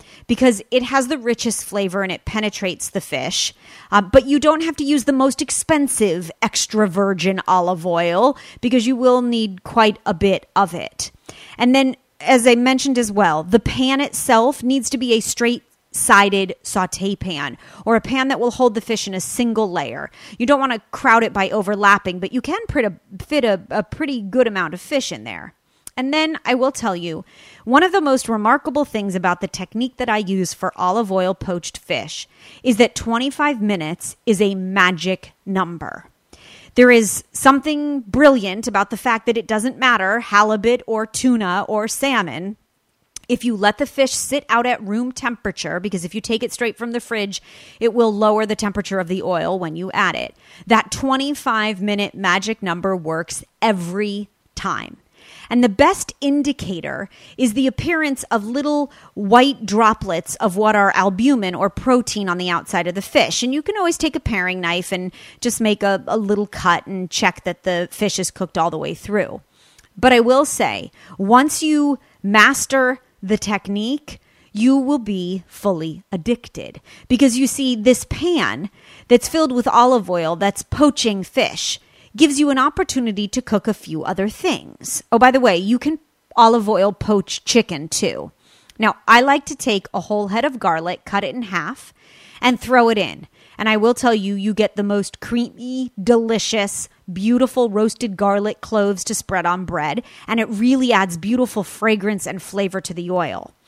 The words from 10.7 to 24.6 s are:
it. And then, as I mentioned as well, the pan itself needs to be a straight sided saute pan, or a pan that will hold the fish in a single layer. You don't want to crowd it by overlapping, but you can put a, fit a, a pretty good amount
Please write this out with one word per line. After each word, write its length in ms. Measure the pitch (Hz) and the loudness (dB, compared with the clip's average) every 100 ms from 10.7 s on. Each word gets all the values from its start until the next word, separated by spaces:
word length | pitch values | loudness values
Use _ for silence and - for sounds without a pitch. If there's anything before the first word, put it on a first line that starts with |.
| 170 | -2
it. 360 | - - - _ - - - - | -12 -12 -12 _ -20 -20 -12 0
And 160 | 240 | 4
then, 220 | 269 262 - _ _ | 4 4 -2 _ _
as 260 | 147 262 233 | 4 6 6
I 80 | |
mentioned 460 | 240 247 262 277 247 | 4 4 2 0 0
as 120 | 226 | 0
well, 300 | 202 185 156 | 2 2 2
the 180 | 175 208 | 2 2
pan 400 | - 240 262 269 | 2 -2 0 0
itself 600 | 254 - - 226 220 294 | -2 -4 2 4 4 0
needs 300 | 247 269 233 | -2 -2 -2
to 60 | 254 | -4
be 140 | 247 | 0
a 80 | 226 | 0
straight 420 | - - 240 247 _ _ _ | 0 -2 -2 -2 _ _ _
sided 640 | - - 208 202 196 190 - | -4 4 6 6 2 -2 -6
saute 540 | - 208 185 - 196 196 | -6 -2 -2 -4 -6 -4
pan, 420 | 190 156 143 - - - | -6 -6 -8 -10 -20 -8
or 120 | - 226 | 0 0
a 60 | |
pan 260 | 220 262 262 | 0 -2 0
that 120 | 269 | 0
will 120 | 240 | -2
hold 240 | - 254 220 | 2 2 2
the 60 | |
fish 260 | - 226 - | -4 -6 -4
in 80 | 190 | -6
a 40 | |
single 520 | - - 240 220 214 | -6 -2 -2 0 -2
layer. 400 | 175 139 127 147 - - - | -2 -6 -8 -12 -16 -16 -4
You 80 | 240 | 2
don't 140 | 285 | 2
want 120 | 269 | 2
to 100 | 226 _ | -4 _
crowd 320 | - 269 226 | -2 4 4
it 100 | 226 | 4
by 160 | 190 196 | 0 -2
overlapping, 680 | 214 190 202 202 202 190 180 | 0 -2 2 4 4 2 -6
but 120 | 190 | -6
you 100 | 254 | -6
can 180 | 254 381 466 | -4 -6 -4
put 180 | 294 214 | -2 -2
a, 80 | 165 _ 190 | -4 _ -18
fit 240 | - 302 | -4 0
a, 180 | 226 196 202 | 2 0 -2
a 100 | - | -6
pretty 400 | 190 - 302 254 | -6 -6 -6 -6
good 240 | 196 226 240 | -4 0 0
amount 300 | 202 | 0